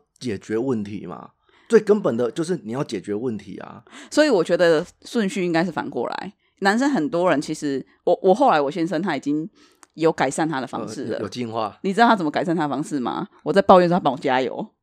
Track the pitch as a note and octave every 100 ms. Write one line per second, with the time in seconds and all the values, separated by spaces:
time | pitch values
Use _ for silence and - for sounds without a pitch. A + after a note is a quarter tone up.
0 | _ - B2+ F#2+ - A2 C3+ A#2 G2+ G2+
1 | F2 C#2+ - _ _ _ - A3+ G#3+ G#3
2 | F3+ A#2 A#2+ D#3+ E3 E3+ G#2 B2 D3+ G2+
3 | F2+ G2+ B2+ G#2+ F#2 - - - - -
4 | - - D4+ C#4+ - F3 E3+ D#3 F3 -
5 | - A#3+ G3 G3+ F3 E3 F3+ D3 - B2
6 | A#2 - F#3+ - _ - G3 A3 C#4 B3+
7 | D3 E3+ F3+ C#3 D3+ D#3 D3 C3+ - _
8 | - F3 F#3 G#3 C4+ D#3+ C#3 F3 E3 D#3+
9 | F#3 C#3+ C#3+ D3+ D#3+ _ _ _ _ -
10 | D#3 - C3+ D#3+ D#3+ C#3 B2+ - G#2+ A2+
11 | A#2+ - G#2 A#2+ A#2 A2+ G#2+ - F#3+ F#3+
12 | A#3 A3 D#3 A2+ D3 E3 D3+ C3 D#3+ C#3+
13 | A#2 B1+ F#3 _ A3 G3 G3 F#3+ F3 F3+
14 | D#3+ C3 D3 B2+ C3+ - - _